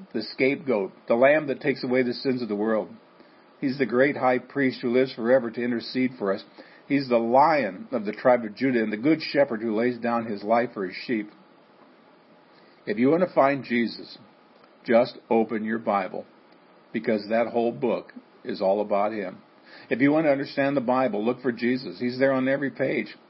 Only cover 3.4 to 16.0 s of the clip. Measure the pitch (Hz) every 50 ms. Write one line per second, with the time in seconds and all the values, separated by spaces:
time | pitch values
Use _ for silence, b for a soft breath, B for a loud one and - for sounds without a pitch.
3.4 | b b b _ 151 131 127 143 131 104 117 123 135 147 131 113 127 127 127 123
4.4 | 123 - - 139 135 127 123 - 135 120 120 127 131 131 - 120 110 117 131 131
5.4 | 117 113 - 123 120 123 120 113 - - - 127 127 123 127 - 107 98 98 113
6.4 | - - B B B B B B B - 143 143 135 123 120 117 117 117 123 135
7.4 | 147 165 156 143 117 95 92 95 113 - 131 117 101 104 104 - - 131 123 120
8.4 | 113 104 104 - 127 135 123 117 110 107 110 107 120 151 160 156 - - - 143
9.4 | 139 - 117 104 113 117 104 110 120 123 120 113 117 117 117 117 113 113 101 98
10.4 | 104 104 117 120 123 127 - 107 95 90 - - - - 120 107 101 - - -
11.4 | - _ _ _ _ _ _ _ - - _ _ _ _ _ _ _ _ - _
12.4 | _ b b b b b b b b 131 104 110 123 139 160 175 185 175 - 160
13.4 | 135 139 143 135 113 - 120 120 113 101 - - - - - - - - _ _
14.4 | _ _ _ _ - _ _ _ - 135 117 117 117 - - - - - 113 113
15.4 | 113 - 120 104 107 107 113 113 117 117 101 98